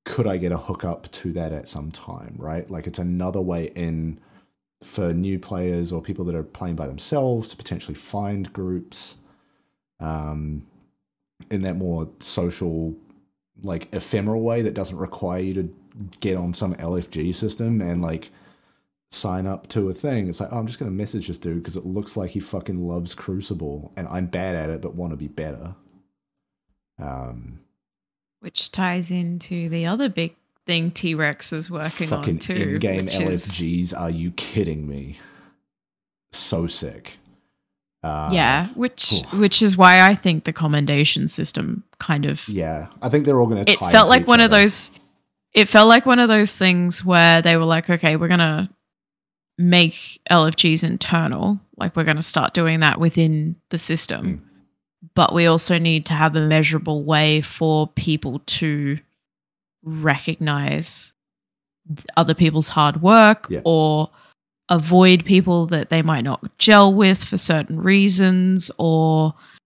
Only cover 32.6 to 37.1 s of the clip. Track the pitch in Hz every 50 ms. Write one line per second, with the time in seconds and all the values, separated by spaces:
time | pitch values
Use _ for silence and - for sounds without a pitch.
32.6 | 98 95 98 98 - 104 95 95 95 92 92 95 90 92 90 87 - - - -
33.6 | 87 82 85 87 87 87 - - 85 85 85 82 82 87 87 - - - - 104
34.6 | 101 87 78 76 76 73 71 69 69 69 76 - - - _ _ _ _ _ _
35.6 | _ _ _ _ _ _ _ _ _ _ _ _ _ _ - - - - - 85
36.6 | 82 85 - - - 69 - - - -